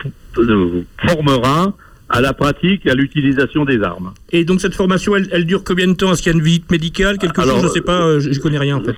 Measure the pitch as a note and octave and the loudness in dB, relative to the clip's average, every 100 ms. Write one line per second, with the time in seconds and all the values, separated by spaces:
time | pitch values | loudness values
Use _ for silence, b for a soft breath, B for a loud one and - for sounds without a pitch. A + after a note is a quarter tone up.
0 | C3+ - - - A#2+ G#2 F2 F2 - - | -12 -12 -8 -2 2 2 0 -2 -6 -4
1 | - D#3+ D3 C3 B2+ D#3 G3 - b b | -2 0 2 2 2 2 0 -4 b b
2 | - B2 C3+ B2 C#3+ C#3+ F3 G3 C#3+ C3 | -4 0 0 0 -2 0 0 0 0 0
3 | C#3 D3+ C#3 C3+ D3 D#3 C#3 A#2+ F#2+ F2 | 0 0 0 2 0 0 0 0 0 -4
4 | F#2 - - E3+ E3+ F#3 F#3+ - F#3 F#3 | -12 -14 -2 0 2 0 0 0 0 0
5 | G#3 G3+ F#3+ F3 E3 G3 G3 F3+ F#3 F3 | 0 0 0 -2 0 -2 -2 0 0 2
6 | F#3+ E3+ E3+ E3 D#3 E3+ - E3+ D#3+ F#3+ | 0 0 0 2 2 0 0 -2 -2 -2
7 | G3 G3+ F#3 - C4 G3 F3 E3+ - F3+ | -2 0 -2 0 0 2 0 0 -2 0
8 | E3 D3 D3 C#3 D#3 D3 C#3+ C#3 - | 2 2 0 -2 0 -2 -2 -2 -4